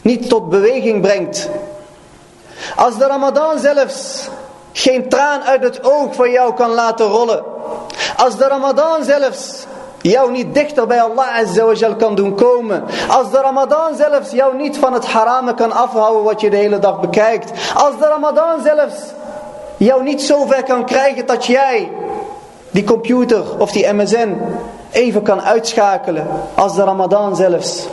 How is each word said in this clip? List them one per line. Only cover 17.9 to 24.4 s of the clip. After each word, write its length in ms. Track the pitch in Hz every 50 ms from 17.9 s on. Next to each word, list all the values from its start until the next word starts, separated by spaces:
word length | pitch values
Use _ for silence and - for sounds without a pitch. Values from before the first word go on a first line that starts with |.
| 254 214
de 60 | 302
Ramadan 560 | 302 302 302 294 302 262 294 320 339 330 302 233
zelfs 320 | 294 302 302 285 247 - - - - - - - - - - - - - - - - -
jou 260 | - 196 233 269 254 254
niet 180 | 285 294 294
zover 420 | - - 294 294 277 220 269 262 254
kan 220 | 262 269 247 233
krijgen 400 | 233 - 262 269 277 269 233 240
dat 200 | - 247 226 -
jij 460 | 240 247 262 277 269 247 220 180 160 - - - - - - - - - - - - - - - -
die 120 | - 208 202
computer 600 | - 233 226 226 - 247 254 247 247 233 208 - - -
of 140 | - 208 202
die 220 | - 208 190 196 208
M 140 | 202 208
S 40 | 180
N 300 | 214 240 233 208 180 -